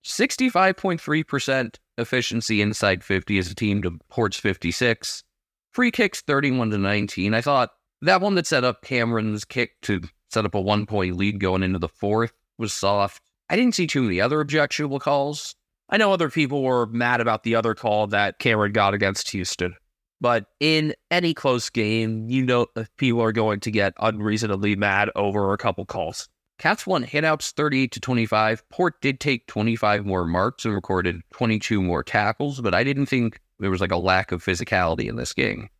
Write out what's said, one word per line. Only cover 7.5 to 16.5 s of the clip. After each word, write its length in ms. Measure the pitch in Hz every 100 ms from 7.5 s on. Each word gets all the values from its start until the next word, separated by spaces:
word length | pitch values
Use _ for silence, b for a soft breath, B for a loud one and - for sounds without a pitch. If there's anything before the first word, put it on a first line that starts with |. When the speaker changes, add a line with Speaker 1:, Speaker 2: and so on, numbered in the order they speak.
| 139 117 _ _ _
Speaker 1:
that 180 | 151 185
one 140 | 202
that 120 | 190 160
set 180 | 143
up 180 | 123 117
Cameron's 600 | - 127 117 113 110 107
kick 360 | - 120 120 _
to 200 | - 98 87 _ _
set 140 | 113
up 120 | 104 104
a 40 |
one-point 560 | 95 104 104 107 92 90
lead 220 | 101 101
going 240 | 95 92
into 160 | 92 92
the 100 | 80
fourth 440 | _ 101 110 117 _ _ -
was 140 | 110
soft. 500 | - 98 101 101 - _ _ -
I 80 | 190
didn't 200 | 247 -
see 100 | 165
too 160 | 139
many 180 | 117 90
other 200 | 113 151
objectionable 580 | 147 156 147 - 147 139
calls. 560 | 143 143 143 151 - - _ _ _
Speaker 2:
I 80 | 214
know 160 | 208
other 160 | 185 156
people 360 | 165 139